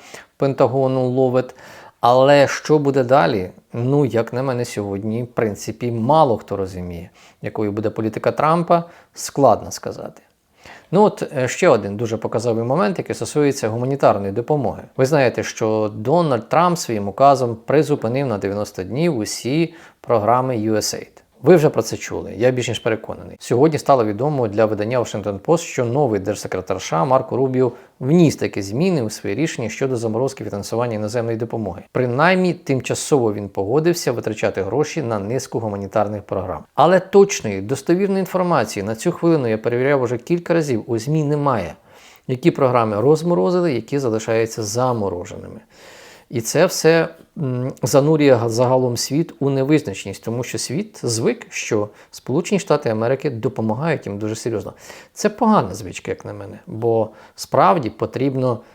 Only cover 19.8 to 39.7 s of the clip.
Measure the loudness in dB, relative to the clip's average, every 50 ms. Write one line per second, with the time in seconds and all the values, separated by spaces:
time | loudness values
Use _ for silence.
19.8 | -20 -20 _ _ -2 0 2 2 4 4 2 2 2 0 -2 -2 0 0 0 0
20.8 | 0 -2 -6 -8 -10 -14 _ -20 _ _ _ _ 6 6 6 8 6 4 2 0
21.8 | -2 -2 -6 -8 -8 -8 -8 -8 -8 -8 -4 0 0 2 2 0 -2 -4 -6 -4
22.8 | -2 -2 -2 -2 -4 -10 -12 -12 -14 -16 -16 -14 -4 0 2 4 4 4 4 2
23.8 | 2 4 4 4 4 0 0 -2 -2 -2 0 0 -2 0 2 2 2 2 2 -2
24.8 | -2 0 0 0 -2 -2 -6 -6 -6 -6 -6 -4 0 0 0 0 0 -4 -4 -2
25.8 | -2 0 0 0 2 2 0 0 0 -2 -4 -4 -6 -6 -6 -6 -4 -4 -6 -6
26.8 | -4 -2 -2 0 2 2 2 2 2 0 -2 0 0 0 2 2 2 0 0 -6
27.8 | -14 _ _ _ 0 2 6 6 6 6 4 0 -4 -4 -4 -6 -6 -4 -4 -2
28.8 | 0 0 0 0 -2 -4 -6 -6 -6 -6 -4 -2 -4 -4 -4 -6 -6 -8 -4 -4
29.8 | -4 -2 -2 -2 -2 -2 -2 -2 -2 -2 -4 -8 -10 -8 -8 -8 -8 -4 -4 -2
30.8 | -2 -2 -2 -4 -4 -4 -4 -4 -4 -4 -4 -4 -6 -6 -6 -6 -6 -6 -8 -10
31.8 | -14 -6 -2 -2 -2 0 0 2 2 2 2 2 2 0 -2 -4 -4 -2 -2 -2
32.8 | -2 -4 -6 -6 0 0 2 2 2 0 0 -4 -8 -6 -6 -4 -2 0 0 2
33.8 | 2 0 0 0 -2 -2 -4 -2 -4 -4 -4 -2 -2 -2 0 -2 -2 -2 0 -2
34.8 | -2 -2 -4 -4 -4 -2 -4 -4 -2 -4 -4 -4 -4 -4 -6 -4 -4 -4 -4 -6
35.8 | -6 -2 0 0 0 0 -2 -8 -8 -6 -6 -4 -4 -4 -8 -10 -10 -4 _ 4
36.8 | 4 6 4 4 2 4 6 6 6 6 2 -4 -6 -6 -6 -6 -4 -4 -6 -4
37.8 | 0 0 0 2 2 0 0 -2 -2 -2 -2 -2 0 2 2 2 0 0 -4 -6
38.8 | -4 -4 -6 -2 -2 -4 -2 0 2 2 2 2 2 0 -2 0 0 -2